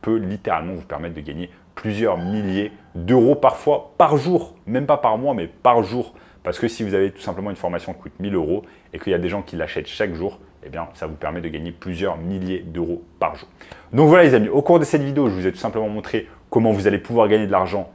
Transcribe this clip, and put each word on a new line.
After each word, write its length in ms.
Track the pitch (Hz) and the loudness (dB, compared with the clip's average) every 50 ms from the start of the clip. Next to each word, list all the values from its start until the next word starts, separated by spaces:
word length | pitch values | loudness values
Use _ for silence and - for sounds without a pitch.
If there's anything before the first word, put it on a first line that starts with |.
peut 160 | - 107 113 113 | -2 0 -2 0
littéralement 560 | 101 92 101 98 - 113 92 80 82 87 92 | -2 -4 -8 -6 -4 -4 -4 -2 -4 -6 -10
vous 120 | 85 73 | -10 -10
permettre 300 | - 76 73 80 85 82 | -10 -10 -8 -8 -10 -10
de 60 | 80 | -10
gagner 280 | 73 73 71 80 90 87 - _ _ _ _ | -12 -10 -10 -10 -10 -12 -14 _ _ _ _
plusieurs 460 | - - 110 104 101 113 107 92 87 | -8 -6 -6 -2 0 0 0 0 0
milliers 520 | 87 90 104 107 104 95 95 98 104 104 - - _ _ _ | -2 -4 -4 -2 -2 -2 -2 -2 -2 -4 -6 -14 _ _ _
d'euros 400 | 85 85 87 123 127 117 127 147 | -10 -2 2 4 6 6 6 4
parfois 600 | 147 - 131 - - - 151 147 - - - _ _ | 4 2 0 0 2 0 0 0 0 -2 -10 _ _
par 200 | 175 151 151 143 | 4 4 4 2
jour, 360 | 131 170 180 160 - - - - _ - | 2 2 0 0 -2 -4 -16 -18 _ -4
même 180 | 113 127 143 | -4 -4 0
pas 120 | 139 151 143 | 0 0 2
par 200 | - 117 110 110 | 2 0 0 0
mois, 160 | 127 143 135 | -2 -2 -2
mais 140 | 104 85 80 | -2 -4 -8
par 340 | - - _ 123 120 117 | -10 0 _ 4 4 4
jour. 320 | 107 92 113 123 113 - - - - - - _ _ | 2 0 -4 -6 -6 -8 -12 -20 -20 -20 -20 _ _
Parce 160 | 90 - - | -8 -4 -2
que 80 | - 117 | -4 -4
si 160 | 117 - 113 | -4 -4 -4
vous 100 | 101 95 | -2 0
avez 160 | 95 98 98 | 2 0 0
tout 100 | 95 - | -2 -6
simplement 280 | - - 90 87 95 104 | -10 -10 -8 -6 -8 -8
une 60 | 98 | -8
formation 380 | - - 90 87 85 - - 90 | -6 -6 -6 -6 -6 -8 -10 -14
qui 80 | - | -14
coûte 180 | - - _ _ | -16 -20 _ _
mille 160 | 90 101 101 | -6 -2 -2
euros 280 | 90 80 73 87 104 - - - - _ _ - | -2 0 0 -2 -4 -6 -10 -20 -20 _ _ -16
et 60 | 80 | -10
qu'il 120 | - 104 | -4 -2
y 40 | 95 | -2
a 40 | 85 | 0
des 100 | 87 90 | 0 -2
gens 120 | 92 101 | -4 -6
qui 140 | 95 - - | -8 -8 -8
l'achètent 320 | 82 80 76 - 87 76 - | -8 -8 -6 -6 -8 -8 -10
chaque 260 | - - 110 101 85 | -6 -4 -4 -4 -4
jour, 260 | 80 87 101 - - - - _ _ - | -6 -6 -8 -8 -10 -20 -20 _ _ -20
eh 40 | - | -14
bien, 180 | 67 85 82 82 - | -10 -10 -10 -12 -12
ça 140 | - 82 78 | -12 -10 -10
vous 80 | 78 | -10
permet 260 | 76 - 76 78 87 | -8 -8 -6 -6 -6
de 60 | 85 82 | -8 -8
gagner 240 | 76 76 80 85 | -10 -8 -10 -10
plusieurs 460 | 82 - - 92 90 82 98 98 85 80 | -12 -12 -10 -10 -6 -4 -4 -4 -4 -4
milliers 420 | 82 87 98 95 92 92 95 90 | -6 -6 -6 -6 -4 -6 -6 -6
d'euros 440 | 90 85 78 87 85 82 85 85 - _ _ _ | -8 -8 -6 -6 -4 -4 -6 -8 -10 _ _ _
par 160 | - 80 78 | -6 -6 -6
jour. 120 | - - - _ _ - - - - - - - | -8 -18 -20 _ _ -20 -20 -20 -20 -18 -4 2
Donc 140 | 120 156 151 | 4 6 8
voilà 140 | 160 180 175 | 8 8 8
les 100 | 151 127 | 8 8
amis, 160 | 113 107 107 | 6 4 4
au 120 | - 143 | 2 0
cours 180 | 143 - 175 170 | 4 6 6 6
de 40 | 151 | 6
cette 200 | - - 151 139 | 4 0 0 0
vidéo, 260 | 139 139 143 143 117 | 0 0 0 0 0
je 40 | 98 | 0
vous 140 | 92 90 95 | 0 -2 -2
ai 40 | |
tout 60 | 90 - | -2 -2
simplement 320 | - 117 107 113 107 107 | -8 -4 -4 -2 -4 -4
montré 380 | 104 107 98 - - 110 - - - - _ _ | -6 -8 -8 -4 -6 -6 -6 -6 -18 -20 _ _
comment 220 | - 117 113 110 | 2 4 4 4
vous 140 | 107 101 95 | 2 4 2
allez 140 | 104 98 - | 2 2 0
pouvoir 280 | - - 120 117 110 104 | -2 0 2 4 4 6
gagner 180 | 107 107 107 98 | 4 4 2 2
de 40 | |
l'argent 380 | 101 92 92 90 95 101 92 - - | 2 2 2 0 -2 -6 -6 -8 -14